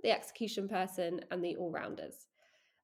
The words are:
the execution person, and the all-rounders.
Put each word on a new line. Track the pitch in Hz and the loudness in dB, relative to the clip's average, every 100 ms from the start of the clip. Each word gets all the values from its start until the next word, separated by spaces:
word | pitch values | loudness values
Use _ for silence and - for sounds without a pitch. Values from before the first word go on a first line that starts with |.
the | - | 4
execution | - - - 220 202 196 | 4 2 -4 -2 -2 0
person, | 202 190 190 170 170 - | 2 0 0 0 0 -2
and | 180 | -2
the | 175 - | 0 0
all-rounders. | 175 156 - - 78 - - _ _ _ _ _ | 0 0 -2 -6 -10 -12 -20 _ _ _ _ _